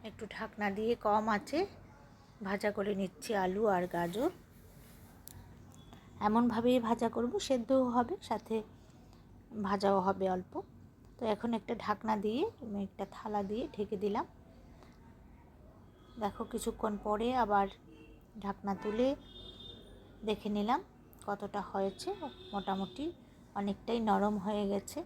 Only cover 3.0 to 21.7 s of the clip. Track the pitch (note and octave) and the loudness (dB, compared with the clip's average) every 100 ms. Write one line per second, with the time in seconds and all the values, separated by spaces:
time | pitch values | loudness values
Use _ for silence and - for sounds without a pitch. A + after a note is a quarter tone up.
3 | F#3 - - G#3 F#3 F#3+ A3 F#3 F3+ F3 | -2 -6 -2 2 2 4 4 4 2 0
4 | F3 G3 D4+ - - - - - - - | 0 0 0 -2 -20 -20 -20 -20 -20 -20
5 | - - - - - - - - - - | -20 -20 -18 -18 -18 -20 -20 -20 -20 -20
6 | - - G#3 A3 A#3+ G#3+ A#3+ B3+ A3+ A#3 | -20 -2 2 4 4 4 4 4 4 2
7 | A#3 A#3 A#3+ G4 - C4 A3 C4+ B3+ A#3+ | 2 0 0 0 0 0 4 4 6 2
8 | A#3+ G4 - G#3+ - A3 G#3+ - - - | 2 -4 -4 -4 -2 -4 -4 -18 -20 -20
9 | - - - - - G#3+ F#3+ G3 G3 G3 | -20 -20 -20 -20 -12 -6 -2 2 4 4
10 | F#3 F#3+ F#3+ F#3 F#3 D#4+ - - - - | 4 2 0 0 -2 -10 -10 -18 -20 -20
11 | - - A3+ G#3 A#3 A3+ - A#3 - G#3+ | -20 -6 -2 0 0 -2 -2 -6 -2 -2
12 | G#3+ G#3+ G#3 A#3+ A4 - A3 G3+ G3 - | 0 0 0 0 0 -2 -8 -6 -6 -6
13 | G3 - A3 G#3 G3 G#3+ D4+ - G3+ G3 | -10 -8 -4 -2 -2 -4 -4 -6 -4 -2
14 | G3+ A3 D#4+ - - - - - - - | 0 0 -2 -10 -20 -20 -20 -20 -20 -20
15 | - - - - - - - - - - | -20 -20 -20 -20 -20 -20 -20 -20 -20 -20
16 | - - G#3 - A3+ A3+ A#3 A3 A3 G3+ | -20 -4 -4 -4 -6 -4 -4 -2 -2 -2
17 | G#3 G#3+ A#3 B3+ G#3+ G3+ G3 - - - | -2 0 2 2 4 4 4 -2 -20 -20
18 | - - - G#3+ G3+ G3 G3+ F#3+ G#3+ G#3+ | -20 -20 -20 -10 -8 -6 -4 -2 -2 2
19 | C4 C#4+ - - - - - - - - | 2 2 -8 -18 -18 -18 -18 -18 -20 -20
20 | - - G#3+ G#3 G#3+ G#3 G#3 C#4+ - - | -20 -8 -2 -2 0 0 2 0 -2 -18
21 | - - - G3+ G3+ G3+ G3 | -20 -12 -6 -6 -4 -6 -4